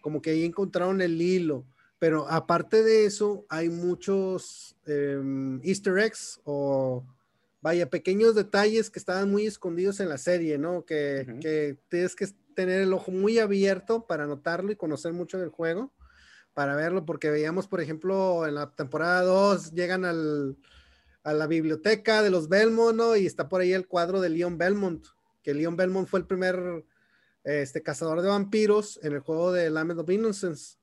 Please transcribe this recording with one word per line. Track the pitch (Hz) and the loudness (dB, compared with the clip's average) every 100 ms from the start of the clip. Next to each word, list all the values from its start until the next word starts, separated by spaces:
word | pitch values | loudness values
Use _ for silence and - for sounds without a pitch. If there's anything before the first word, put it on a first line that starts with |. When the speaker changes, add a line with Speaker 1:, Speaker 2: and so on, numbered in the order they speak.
Speaker 1:
Como | 151 151 | -6 -4
que | 160 | -2
ahí | 160 | 0
encontraron | 170 170 196 180 180 190 | -2 -2 -2 0 0 0
el | 180 165 | 0 0
hilo. | 175 185 165 135 - _ _ _ | 2 2 0 -4 -8 _ _ _
Pero | 165 156 160 | 2 2 0
aparte | 165 - 170 160 220 | -2 2 0 4 4
de | 220 220 208 | 6 6 4
eso, | 202 208 196 - | 2 -2 -2 -6
hay | 160 170 | -4 -4
muchos, | 170 175 175 - 196 190 185 - - - _ - | -2 -4 -2 -2 0 0 -4 -8 -18 -20 _ -6
em, | 147 143 139 135 135 135 131 | -2 -2 -4 -4 -4 -4 -6
easter | 156 196 196 185 | -4 -2 0 2
eggs | 220 - - - | 0 -2 -16 -14
o, | - 143 139 135 131 123 127 _ _ _ _ _ | -6 -4 0 0 0 -4 -8 _ _ _ _ _
vaya, | 156 175 170 | -2 0 0
pequeños | 170 - 196 226 | -2 0 4 6
detalles | 214 196 202 214 220 214 | 4 2 2 4 2 -2
que | - | -8
estaban | - 185 202 | -4 -2 0
muy | 202 214 | 0 0
escondidos | 202 185 170 190 196 | -4 -6 -2 -2 -2
en | 185 | -4
la | 139 | -2
serie, | 180 180 165 143 | 0 0 0 -2
¿no? | 160 180 | -2 -4
Que, | - 156 143 139 127 | -4 -2 -2 -4 -6
Speaker 2:
Ujú. | 117 | -8
Speaker 1:
que | 160 156 147 139 _ | -2 -2 -2 -6 _
tienes | 175 180 | -2 -2
que | - 196 _ _ | -4 -8 _ _
tener | - 185 185 | -4 0 2
el | 190 | 2
ojo | 185 185 | 0 -2
muy | 185 202 226 | 0 2 2
abierto | 214 196 196 190 - 226 - | 2 2 2 0 -2 -4 -2
para | 160 147 | -4 -4
notarlo | 143 165 170 196 | -4 -4 -4 -4
y | 208 | -4
conocer | 165 143 170 | -4 -4 -6
mucho | 175 170 185 | -6 -6 -6
del | 170 | -8
juego, | - 165 175 269 _ - _ - - _ | -4 -4 -2 -6 _ -20 _ -20 -20 _
para | - 139 143 | -4 -2 0
verlo, | 165 185 156 | -2 -2 -4
porque | 151 156 | -4 -2
veíamos, | 151 156 180 190 | 0 0 -2 -4
por | 180 | -4
ejemplo, | 147 160 180 190 190 170 156 | -4 -6 -2 0 0 0 -2
en | |
la | 147 147 | -4 -6
temporada | - 139 151 170 180 | -8 -6 -2 2 4
dos | 180 190 202 196 160 | 4 6 4 2 -2
llegan | 165 180 185 | -4 -2 -2
al, | 180 165 156 147 139 135 _ - _ _ _ _ | -2 -2 -2 -2 -4 -8 _ -20 _ _ _ _
a | 151 | -4
la | 151 151 | -2 0
biblioteca | 165 160 156 202 220 214 214 | 0 0 0 2 2 4 4
de | 208 | 4
los | 180 156 | 2 4
Belmont, | 190 226 226 226 220 | 4 6 6 4 4
¿no? | 233 220 | 4 4
Y | 180 | 2
está | - 143 | -2 -2
por | 185 | 0
ahí | 180 | 2
el | 185 185 | 0 0
cuadro | 175 170 196 | -2 0 0
de | 180 | 0
Leon | 160 175 165 | 0 -2 0
Belmont, | 175 208 190 160 - _ _ _ | 0 2 0 -4 -12 _ _ _
que | - | -6
Leon | 143 165 170 | -2 -2 0
Belmont | 185 190 180 | 0 0 -2
fue | 190 | -2
el | - | -2
primer, | 190 185 185 180 165 - _ _ _ _ _ | -2 0 -2 -4 -8 -12 _ _ _ _ _
este, | 139 147 131 156 | -4 -2 -2 -6
cazador | - 143 165 160 | -6 -4 -2 0
de | 190 | 0
vampiros | 202 196 214 208 208 208 - | 0 0 2 4 2 0 -8
en | 156 | -6
el | 143 | -6
juego | 135 160 175 | -4 0 0
de | 180 165 | 2 0
Lament | 156 160 170 | 0 -2 -4
of | 160 | -2
Innocence. | 196 226 202 185 147 - _ | 0 0 -2 -6 -6 -14 _